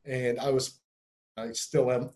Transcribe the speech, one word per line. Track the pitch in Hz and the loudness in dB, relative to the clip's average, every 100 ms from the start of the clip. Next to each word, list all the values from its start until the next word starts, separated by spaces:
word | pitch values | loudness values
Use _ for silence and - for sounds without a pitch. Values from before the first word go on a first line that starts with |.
| 131 | -6
and | 127 123 117 | -2 0 0
I | 135 | 2
was, | 131 - - _ _ _ _ _ - | 2 0 -6 _ _ _ _ _ -10
I | 117 | -8
still | 117 - 151 127 | -6 0 2 2
am | 123 131 | 2 -2